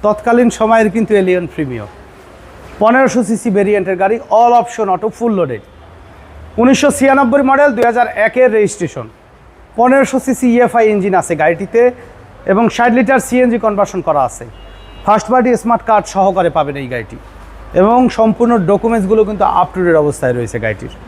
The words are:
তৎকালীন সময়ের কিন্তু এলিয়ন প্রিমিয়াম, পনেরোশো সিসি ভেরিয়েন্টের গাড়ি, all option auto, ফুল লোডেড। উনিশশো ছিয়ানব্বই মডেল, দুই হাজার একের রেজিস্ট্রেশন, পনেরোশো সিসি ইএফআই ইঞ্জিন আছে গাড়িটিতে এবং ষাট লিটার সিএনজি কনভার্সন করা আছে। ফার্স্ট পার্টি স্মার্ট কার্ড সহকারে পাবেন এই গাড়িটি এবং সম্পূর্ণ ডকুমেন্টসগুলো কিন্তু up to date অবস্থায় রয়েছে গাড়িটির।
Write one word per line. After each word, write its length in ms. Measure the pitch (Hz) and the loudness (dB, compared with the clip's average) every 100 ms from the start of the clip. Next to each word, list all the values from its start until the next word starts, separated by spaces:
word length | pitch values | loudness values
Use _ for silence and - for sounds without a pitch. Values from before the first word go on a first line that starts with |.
তৎকালীন 480 | 208 214 - 233 240 | 0 -2 0 2 2
সময়ের 400 | - 220 226 214 | 0 0 2 2
কিন্তু 240 | 202 220 | -2 0
এলিয়ন 320 | 214 185 180 175 | 0 2 -2 -4
প্রিমিয়াম, 400 | - 147 120 104 - - - - - - - - - | -8 -8 -8 -12 -18 -20 -20 -20 -20 -20 -20 -20 -2
পনেরোশো 460 | 214 247 262 240 | 2 2 2 0
সিসি 260 | 208 220 240 | -2 -4 -2
ভেরিয়েন্টের 460 | 196 202 208 185 185 | 0 0 0 -2 -2
গাড়ি, 200 | 196 226 | -2 -2
all 460 | - 214 240 240 | 0 2 4 2
option 320 | 240 - 208 | 0 -6 -4
auto, 140 | 180 220 | -2 -4
ফুল 240 | - 233 | -4 -4
লোডেড। 280 | 202 156 113 - - - - - - - - - - | -2 -2 -6 -12 -20 -20 -20 -20 -20 -20 -20 -16 0
উনিশশো 320 | 240 269 294 | 2 4 2
ছিয়ানব্বই 520 | - 269 269 262 277 | 2 2 2 2 2
মডেল, 280 | 269 269 285 | 2 2 2
দুই 120 | 226 | 2
হাজার 220 | 240 233 233 | 0 0 -2
একের 440 | 202 220 240 254 | 0 -2 2 2
রেজিস্ট্রেশন, 560 | 214 202 - 165 - 110 - _ - - - - - | 2 0 -2 -8 -8 -16 -20 _ -20 -20 -20 -18 0
পনেরোশো 440 | 240 277 262 262 | 4 4 2 -2
সিসি 260 | 254 247 254 233 | -2 -2 2 2
ইএফআই 340 | 240 240 220 | 2 2 2
ইঞ্জিন 240 | 208 190 | 2 0
আছে 220 | 185 175 160 | 0 -2 0
গাড়িটিতে 540 | 156 170 190 226 247 247 - - - - - | 0 0 -2 2 2 0 -20 -20 -20 -12 -2
এবং 220 | 196 233 | 0 0
ষাট 240 | - 240 | 0 0
লিটার 260 | 240 226 262 | 2 2 0
সিএনজি 400 | - 247 254 233 | 0 0 2 0
কনভার্সন 420 | 220 202 196 190 | -2 -2 -2 -2
করা 220 | 170 147 | -2 -2
আছে। 220 | 127 - 120 - - - - - - | -2 -6 -18 -20 -20 -20 -20 -10 0
ফার্স্ট 240 | 208 - | 0 2
পার্টি 260 | 254 247 233 | 0 2 0
স্মার্ট 260 | 226 233 - | 0 -2 0
কার্ড 200 | 214 214 | 0 0
সহকারে 440 | 190 190 190 170 | -2 0 2 0
পাবেন 260 | 156 147 143 | 0 -4 -6
এই 120 | 131 | -8
গাড়িটি 280 | 123 110 107 - - - - - | -8 -10 -16 -20 -20 -20 -20 -6
এবং 340 | 175 196 240 254 | 0 2 4 2
সম্পূর্ণ 500 | - 226 - 233 240 | 2 0 2 0 0
ডকুমেন্টসগুলো 680 | 170 202 226 226 190 220 | 0 0 0 -2 0 0
কিন্তু 200 | 202 202 | 0 0
up 340 | 190 - 185 185 | -2 0 -2 -2
to 80 | 175 | 2
date 120 | 160 | 2
অবস্থায় 340 | 147 143 131 | 2 -2 -4
রয়েছে 260 | 123 117 120 | -2 -4 -6
গাড়িটির। 320 | 110 107 120 - | -6 -6 -12 -18